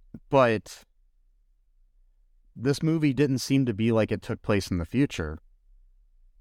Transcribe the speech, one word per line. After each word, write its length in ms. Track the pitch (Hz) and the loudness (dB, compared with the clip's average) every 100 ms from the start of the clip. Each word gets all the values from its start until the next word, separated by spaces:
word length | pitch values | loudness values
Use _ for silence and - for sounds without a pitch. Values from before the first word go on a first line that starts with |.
| - - - | -20 -20 0
But 540 | 139 120 107 - - - _ _ _ _ _ _ _ _ _ _ _ _ _ _ _ _ - | 4 4 2 -4 -18 -20 _ _ _ _ _ _ _ _ _ _ _ _ _ _ _ _ -6
this 280 | 120 143 | -4 0
movie 300 | 160 160 151 | 0 0 0
didn't 260 | 131 143 131 | 2 2 0
seem 260 | - 135 123 | 0 0 2
to 80 | |
be 200 | 101 113 | 0 2
like 180 | 113 104 | 2 2
it 100 | 104 | -2
took 200 | - 110 | -6 -8
place 280 | - 101 - | -2 -2 0
in 80 | 87 | -4
the 80 | 80 | -2
future. 540 | 123 143 - 78 76 - _ _ - _ _ _ _ _ _ | -2 -2 -2 -8 -10 -18 _ _ -20 _ _ _ _ _ _